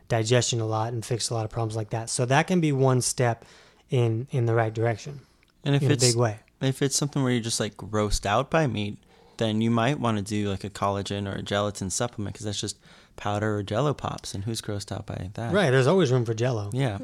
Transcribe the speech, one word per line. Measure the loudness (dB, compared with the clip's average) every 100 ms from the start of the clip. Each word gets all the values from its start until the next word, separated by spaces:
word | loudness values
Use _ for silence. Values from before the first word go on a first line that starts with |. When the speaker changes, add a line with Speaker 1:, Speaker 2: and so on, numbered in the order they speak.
| -2
Speaker 1:
digestion | 0 4 4 4 0
a | -2
lot | -2 -2
and | -4
fixed | -4 -4 -2
a |
lot | -2
of | -4
problems | -4 -4 -4
like | -4
that. | -6 -4
So | -2 2
that | 2 2
can | 2
be | 2
one | 4 4 4
step | 2 0 0 -2 -8 -20 -20 _ -2
in, | 2 2 0 -2
in | 0 2
the |
right | 2 2
direction | 0 0 -2 -6 -16 -18 _ _ _
Speaker 2:
And | 0
if | 2
Speaker 1:
in | 4
a |
Speaker 2:
it's, | 4
Speaker 1:
big | 4 4
way. | 0 -2 -14 -4
Speaker 2:
if | -2 0
it's | 0 0
something | 0 0
where | 2
you're | 0
just, | 0 -2
like, | -4 -6
grossed | -4 0 0 0
out | 0 0 2
by | 2 2
meat, | 0 -4 -8 _ _ -14 -2
then | 0 2
you | 2
might | 2 2 2
wanna | 0 0
do, | -2 -2 -2
like, | -4
a | -8
collagen | -4 -2 -2 -4 -4 -4
or | -6
a |
gelatin | -2 -2 -2 -2 -4
supplement | -2 -4 -4 -8 -6
'cause |
that's | -6 -6
just | -6 -10 -18 -20 -20 -8
powder | -4 -2 0 -2
or |
Jell-O | -2 -2 0
pops, | -2 -6 -8 -8
and | -8
who's | -6 -6
grossed | -6 -8 -6
out | -8 -8
by | -8 -8
that? | -8 -2
Speaker 1:
Right, | 2 4
there's | 6 6
always | 4 4
room | 2
for | 0
Jell-O. | 0 0 -2 -4
Speaker 2:
Yeah, | -2 -2 -2